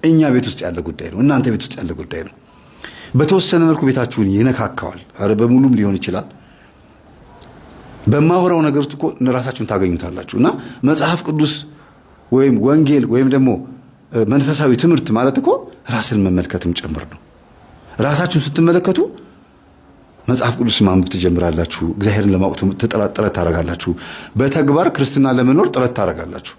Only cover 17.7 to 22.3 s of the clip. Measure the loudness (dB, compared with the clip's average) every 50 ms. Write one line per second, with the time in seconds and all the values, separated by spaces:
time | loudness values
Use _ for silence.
17.7 | -20 -20 -20 -20 -6 -4 -2 0 0 -2 -2 0 0 -2 -2 0 0 2 2 4
18.7 | 4 2 2 2 0 0 0 -2 -4 -16 -20 -20 -20 -20 _ _ _ _ _ _
19.7 | _ _ _ -20 -20 -20 -20 _ _ -12 -4 -2 -2 0 0 -2 -2 0 -2 0
20.7 | 2 2 2 4 4 2 0 0 -4 -2 0 0 0 0 0 0 -2 -2 -4 -4
21.7 | -6 -8 -6 -6 -4 -2 -2 0 0 2 0 0